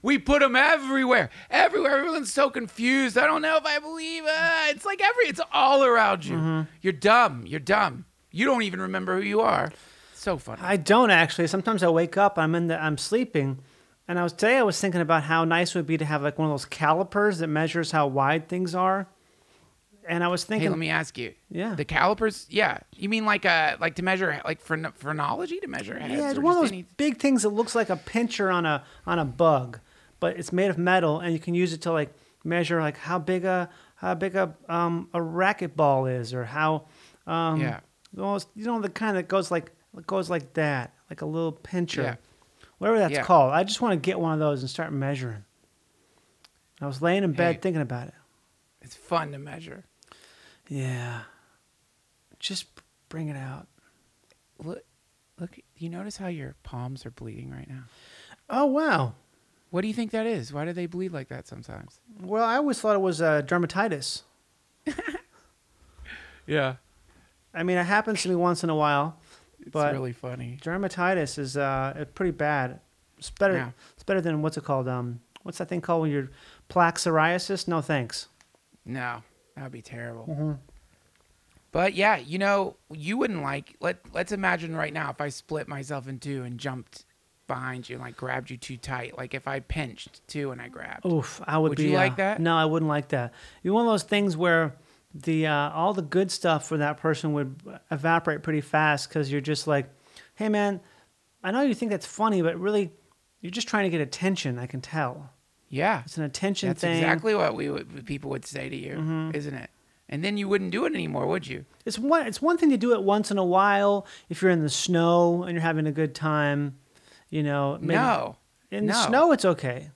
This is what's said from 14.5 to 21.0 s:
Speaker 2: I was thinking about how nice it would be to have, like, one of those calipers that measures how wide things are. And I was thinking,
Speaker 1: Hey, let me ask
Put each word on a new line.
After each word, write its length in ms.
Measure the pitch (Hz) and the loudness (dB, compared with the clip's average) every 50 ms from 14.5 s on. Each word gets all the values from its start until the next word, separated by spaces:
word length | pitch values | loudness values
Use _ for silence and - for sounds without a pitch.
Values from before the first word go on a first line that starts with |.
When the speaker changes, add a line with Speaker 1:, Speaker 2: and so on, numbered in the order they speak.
| 247 269 | 4 4
Speaker 2:
I 60 | 247 | 4
was 160 | 208 175 - | 2 2 0
thinking 220 | - 196 170 175 | -2 0 0 0
about 220 | 170 151 165 160 143 | 2 4 2 2 4
how 200 | 151 160 165 165 | 2 2 2 4
nice 300 | 165 165 170 180 175 - | 4 4 2 2 2 0
it 40 | 185 | -2
would 60 | 160 139 | -2 0
be 100 | 160 156 | 0 -2
to 80 | 156 | 0
have, 160 | 147 151 147 139 | 0 -2 0 0
like, 140 | 147 143 - | -2 0 0
one 100 | 156 156 | 0 0
of 60 | 147 | 0
those 120 | 135 - | -2 -4
calipers 760 | - - - 160 151 156 170 190 185 - 208 208 214 196 165 | -8 -2 2 4 6 6 4 4 0 2 2 4 4 2 2
that 80 | 165 160 | 0 0
measures 440 | 151 156 160 160 160 170 165 156 | 2 2 2 2 2 0 -2 2
how 160 | - 156 147 143 | 4 4 4 4
wide 400 | 131 139 135 139 151 165 156 - | 4 2 4 4 4 2 0 -2
things 240 | 180 180 185 180 160 | -4 -2 -2 -2 0
are. 320 | 180 185 185 190 196 190 - _ _ _ _ _ _ _ _ _ _ _ _ _ _ _ _ _ _ _ 170 | 2 2 2 2 2 -2 -8 _ _ _ _ _ _ _ _ _ _ _ _ _ _ _ _ _ _ _ -4
And 160 | 170 170 175 | 0 2 2
I 40 | 175 | 2
was 160 | 180 175 - | 2 0 -2
thinking, 200 | - 214 220 160 | -2 -2 0 2
Speaker 1:
Hey, 40 | 156 | 2
let 100 | - 160 | 0 0
me 100 | 165 156 | 0 0
ask 280 | 160 156 | 0 -2